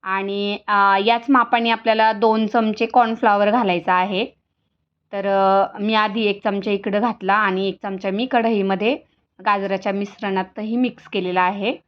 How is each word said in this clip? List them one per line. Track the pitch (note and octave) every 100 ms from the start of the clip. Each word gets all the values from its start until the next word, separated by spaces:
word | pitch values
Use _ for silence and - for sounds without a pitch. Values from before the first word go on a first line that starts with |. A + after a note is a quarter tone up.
आणि, | F#3 F#3+ G3 G3+ G3+ G#3 -
अ, | G3+ G3 G3 G#3
याच | A#3 A#3
मापाने | C4+ A#3+ A#3+ A#3
आपल्याला | A3+ A3+ A3 A3
दोन | G#3+ A3+ A3 G#3+
चमचे | A#3 A3 G#3+ A3+
कॉर्नफ्लॉवर | B3+ A#3 A3+ A#3 G3+ G3+
घालायचा | A#3 G#3 F3 E3
आहे. | F3+ F#3 F#3+ B3+ _ _ _ _ _ _ _ _
तर, | G3+ G3
अ, | G3 F#3+ G3 G3 -
मी | G#3
आधी | A3 G#3+ G#3
एक | G#3+ G3+
चमचा | G#3+ G3+ G#3
इकडं | G3+ G3+ G3+
घातला | A#3 - F#3+
आणि | G3+ G#3 F#3 G3
एक | F#3+
चमचा | G3+ F#3+ G3
मी | G3 B3+
कढईमध्ये | B3+ A3+ G#3+ F#3+ F#3+ G#3+ D4 _ _ _ _
गाजराच्या | G3+ G3+ G3 F#3+ G3+
मिश्रणातही | G3 G3+ - G#3 F#3+ F#3 - G#3+ A#3
मिक्स | B3 A#3+ -
केलेला | G3+ F3+ F3+
आहे. | F3+ G3+ G3+ D#4+